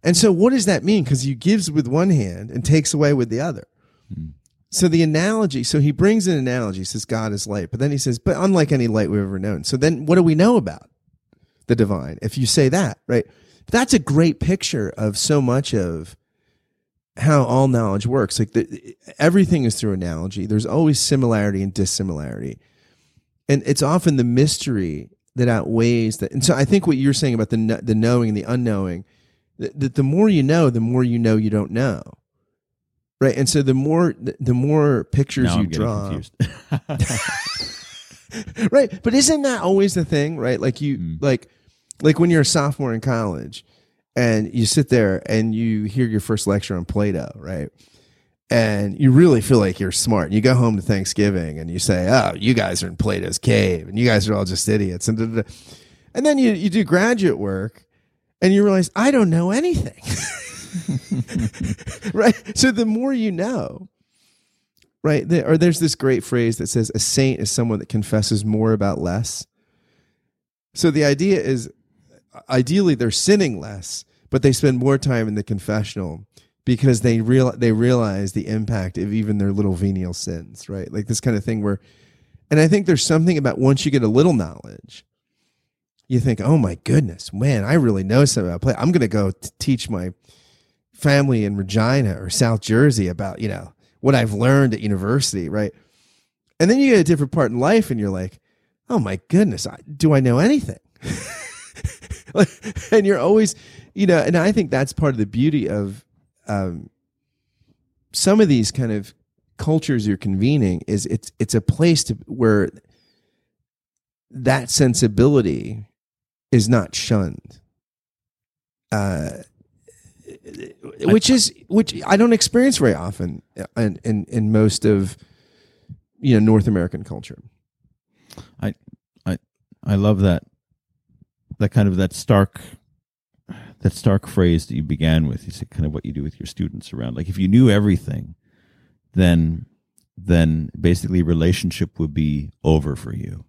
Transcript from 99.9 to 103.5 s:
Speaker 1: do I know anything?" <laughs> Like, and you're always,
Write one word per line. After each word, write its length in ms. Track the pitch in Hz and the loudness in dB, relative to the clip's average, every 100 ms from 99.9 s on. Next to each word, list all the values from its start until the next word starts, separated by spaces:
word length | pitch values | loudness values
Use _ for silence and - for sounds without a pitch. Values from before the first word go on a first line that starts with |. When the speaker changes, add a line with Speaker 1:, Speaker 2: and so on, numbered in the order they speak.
| 147 | -2
Speaker 1:
do 160 | 156 | 2
I 80 | 139 | 4
know 180 | 127 123 | 4 4
anything?" 400 | 202 294 - 95 _ _ | 4 2 -2 -12 _ _
<laughs> 80 | - - - 659 539 - - - - - - - - - | -10 -10 -10 -16 -18 -20 -20 -10 -10 -10 -18 -18 -6 0
Like, 140 | 196 - 220 - - | 0 0 -14 -14 0
and 140 | 226 196 | 2 2
you're 140 | 180 | 0
always, 340 | 147 214 220 | 2 2 2